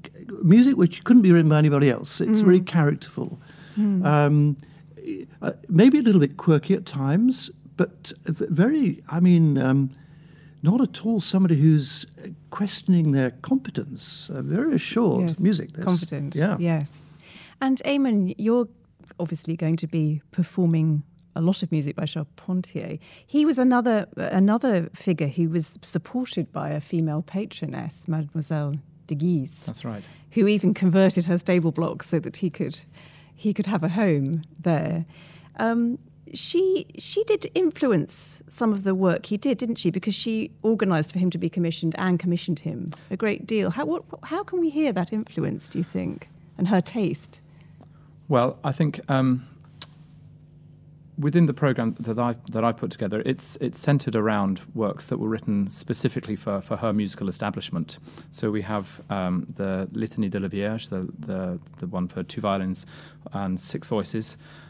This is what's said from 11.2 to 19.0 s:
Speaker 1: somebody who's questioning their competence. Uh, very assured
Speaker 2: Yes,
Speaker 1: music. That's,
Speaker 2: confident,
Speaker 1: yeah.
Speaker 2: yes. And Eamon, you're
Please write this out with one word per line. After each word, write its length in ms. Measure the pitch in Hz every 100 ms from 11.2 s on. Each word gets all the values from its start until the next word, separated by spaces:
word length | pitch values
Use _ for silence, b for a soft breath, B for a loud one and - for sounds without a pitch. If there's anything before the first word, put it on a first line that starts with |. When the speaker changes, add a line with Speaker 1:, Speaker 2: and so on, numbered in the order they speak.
Speaker 1:
somebody 360 | - 190 185 151
who's 500 | 156 151 131 - - - - 165 -
questioning 600 | - 196 - - 175 156
their 180 | 135 127 123
competence. 880 | - 269 - - - - - - -
Uh, 120 | -
very 320 | 135 170 311 254
assured 520 | - 226 220 170 175
Speaker 2:
Yes, 120 | 160
Speaker 1:
music. 320 | 180 180 -
That's, 120 | 151
Speaker 2:
confident, 500 | 185 175 170 143 143 147
Speaker 1:
yeah. 200 | 180 196
Speaker 2:
yes. 460 | 170 160 147 - - B B B B -
And 200 | 269 262
Eamon, 500 | - 277 269 208 185 -
you're 300 | 214 240 233 - _ _